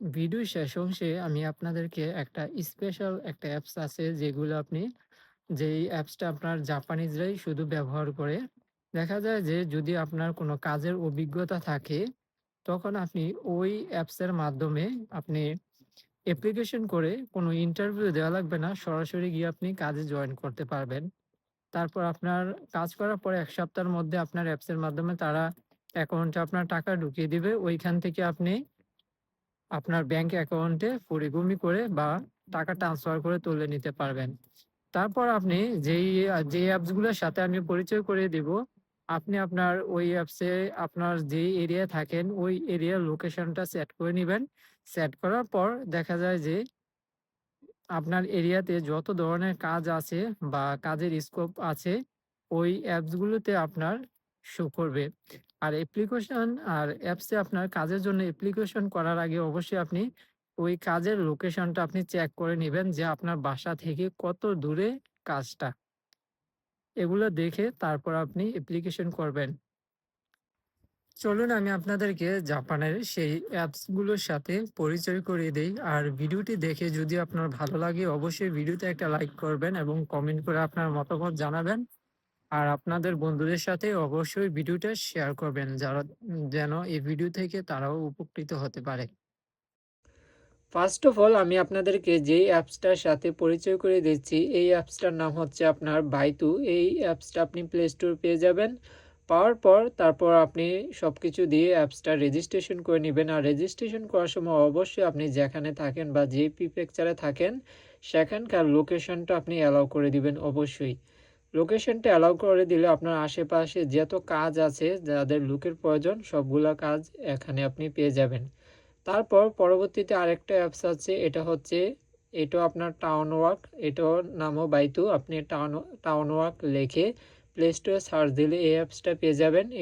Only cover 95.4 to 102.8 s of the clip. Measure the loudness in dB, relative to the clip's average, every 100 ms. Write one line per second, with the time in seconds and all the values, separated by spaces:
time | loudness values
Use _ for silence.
95.4 | -4 2 4 4 2 2 2 2 2 2
96.4 | 2 2 2 4 4 2 0 -2 -2 -2
97.4 | 0 -2 -4 0 0 2 0 2 2 6
98.4 | 6 6 2 -2 -14 -20 -20 _ 2 6
99.4 | 6 6 8 8 8 4 4 6 8 8
100.4 | 8 4 0 0 -4 -4 -2 0 -2 2
101.4 | 4 6 6 6 4 0 0 2 4 2
102.4 | 0 -2 -2 -4